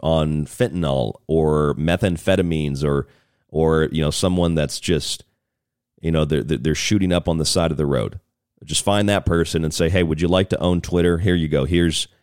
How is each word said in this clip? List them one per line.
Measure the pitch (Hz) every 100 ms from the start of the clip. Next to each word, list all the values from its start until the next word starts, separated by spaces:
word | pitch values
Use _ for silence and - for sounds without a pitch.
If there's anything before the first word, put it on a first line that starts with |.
on | 80 80 78 76 73
fentanyl | - 123 87 78 67 53 - -
or | 80 78 76 73 69
methamphetamines | 78 90 98 85 - 92 87 80 73 69
or, | 73 71 65 _ _ _ _
or, | 76 80 80 78
you | 78
know, | 76
someone | - 95 90 87 80
that's | 73 -
just, | - 78 - - - _ _ _ _ _ _ _
you | 80
know, | 80 76
they're, | 76
they're, | 60 65
they're | 76 78
shooting | - 104 92
up | 87 85
on | 80
the | 76
side | 92 82
of | 76
the | 73
road? | 65 50 - _ _ _ _
Just | 76 78
find | 101 101 104
that | 98 -
person | 85 82 82
and | 78
say, | - 85
"Hey, | 92
would | 85 78
you | 85
like | 92 98
to | -
own | 90 87
Twitter? | - 87 87 85
Here | 92 90
you | 78
go. | 73 69
Here's, | 85 85 - - _